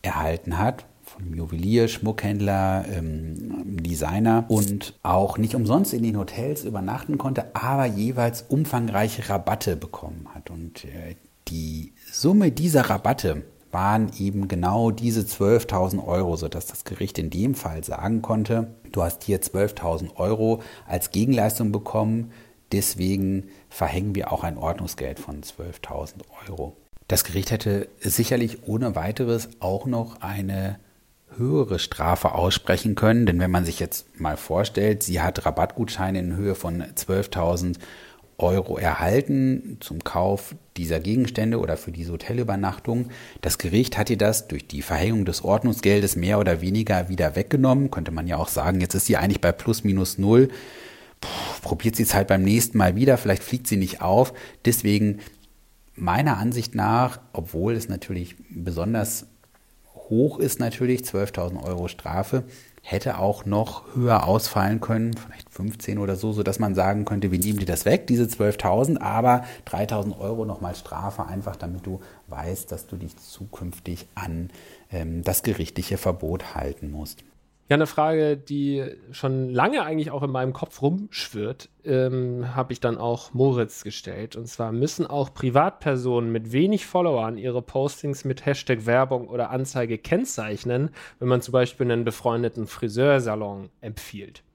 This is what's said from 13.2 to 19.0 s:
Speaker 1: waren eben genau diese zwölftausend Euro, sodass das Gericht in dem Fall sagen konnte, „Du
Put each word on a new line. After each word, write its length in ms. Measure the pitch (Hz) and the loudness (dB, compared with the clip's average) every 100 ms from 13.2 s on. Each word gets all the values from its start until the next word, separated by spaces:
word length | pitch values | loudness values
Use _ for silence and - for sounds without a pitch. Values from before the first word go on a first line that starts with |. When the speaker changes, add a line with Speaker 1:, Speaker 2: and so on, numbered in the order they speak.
| 90 76 - _ _ | 0 -2 -8 _ _
Speaker 1:
waren 400 | 87 98 110 110 - | 0 2 2 0 -2
eben 300 | 98 101 95 | -2 -2 -2
genau 420 | 92 90 107 113 | 0 2 2 2
diese 360 | 110 117 113 95 | 2 0 0 -2
zwölftausend 800 | - 101 113 - 92 92 95 - | 0 4 4 4 0 2 0 0
Euro, 300 | 92 92 82 | 0 0 -2
sodass 300 | 85 87 - | -4 -6 -10
das 180 | - | -12
Gericht 340 | - 92 98 - | -10 -6 -6 -4
in 120 | 82 | -4
dem 240 | 82 120 | 0 0
Fall 280 | 131 95 80 | 0 -4 -6
sagen 380 | - - 95 113 | -6 -4 0 0
konnte, 520 | - 110 104 113 113 - - | 2 0 2 0 -2 -10 -6
„Du 100 | 101 | -2